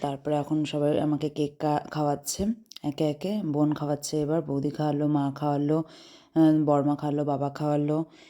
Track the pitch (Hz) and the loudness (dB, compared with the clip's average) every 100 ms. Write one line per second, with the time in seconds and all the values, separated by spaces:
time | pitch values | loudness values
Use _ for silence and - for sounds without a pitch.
0 | 143 139 147 147 143 156 151 151 147 147 | -4 -4 -2 -2 0 -2 0 0 2 2
1 | 151 147 151 - 147 - 151 147 - 151 | 0 0 -2 -2 -4 -2 0 0 -2 -2
2 | 147 143 - - 202 233 - - 147 143 | -2 -2 -4 -4 -2 -4 -8 -10 -8 -2
3 | 156 151 185 214 165 143 151 147 147 143 | -2 0 -4 -4 -2 2 2 0 -2 -4
4 | - 156 147 165 151 139 143 147 151 147 | -2 -2 0 0 0 -2 -2 -2 -2 0
5 | 147 147 139 139 147 143 147 156 160 - | 2 2 0 -2 -2 0 0 0 -2 -12
6 | - - _ 160 160 156 147 143 143 143 | -20 -20 _ 4 6 6 4 4 2 0
7 | 147 147 147 139 143 139 151 147 147 151 | -2 -2 -2 -2 -2 -2 -2 0 0 -2
8 | 160 - | -4 -12